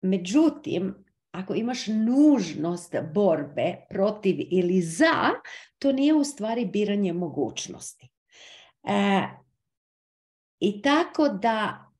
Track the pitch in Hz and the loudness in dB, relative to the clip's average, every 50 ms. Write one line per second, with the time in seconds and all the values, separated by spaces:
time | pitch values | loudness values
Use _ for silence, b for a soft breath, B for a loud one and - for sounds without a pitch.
0 | - 185 190 196 175 180 202 294 320 320 - - - - - 170 190 190 196 - | 0 0 0 0 -2 0 2 4 4 4 2 -2 -8 -6 -4 -4 -4 -4 -8 -10
1 | - _ _ _ _ _ _ 180 190 - 202 - 226 233 254 247 - - 220 214 | -16 _ _ _ _ _ _ -12 -8 -4 -4 -4 -2 -4 -4 -6 -6 -4 -2 0
2 | 220 226 247 269 294 302 294 240 190 165 151 151 147 170 175 175 - - - 127 | 0 2 4 6 6 6 6 4 2 -2 -4 -4 -4 -4 -4 -6 -8 -6 -6 -6
3 | - 160 - 208 208 190 160 147 143 139 - - 120 165 180 - - _ - - | -4 -2 0 2 4 4 4 2 -2 -6 -4 -2 -2 -2 -2 -6 -12 _ -4 -2
4 | 190 208 214 208 - 196 175 143 - - - 185 185 175 185 190 175 165 165 170 | 0 0 -2 0 0 0 0 0 -2 -2 0 0 2 2 2 2 0 0 0 2
5 | 311 320 311 - - 247 415 508 B B B B B B B _ - 277 269 262 | 2 2 2 2 0 0 0 -2 B B B B B B B _ -2 0 0 2
6 | 277 294 311 311 285 277 - - 202 220 233 233 247 190 - 202 208 190 202 202 | 4 4 4 4 2 0 -4 -8 -6 -4 -4 -4 -4 -2 -2 -2 0 0 0 0
7 | 202 185 165 175 180 160 131 135 139 110 - - - - - - - - - _ | 0 0 -2 -2 -4 -6 -4 -4 -4 -4 -4 -10 -12 -12 -14 -14 -16 -16 -18 _
8 | _ - _ _ _ B B B B B B B B B B _ _ - 208 202 | _ -20 _ _ _ B B B B B B B B B B _ _ -2 0 0
9 | 202 202 196 190 151 - - - _ _ _ _ _ _ _ _ _ _ _ _ | 2 2 2 2 0 -2 -8 -16 _ _ _ _ _ _ _ _ _ _ _ _
10 | _ _ _ _ _ _ _ _ _ _ _ _ - 208 202 208 - 277 285 311 | _ _ _ _ _ _ _ _ _ _ _ _ -2 -2 -2 0 0 2 2 2
11 | 339 339 - - 311 285 208 190 196 233 226 220 214 - - - - _ _ _ | 2 0 0 0 0 0 0 0 0 0 0 0 -2 -4 -6 -10 -16 _ _ _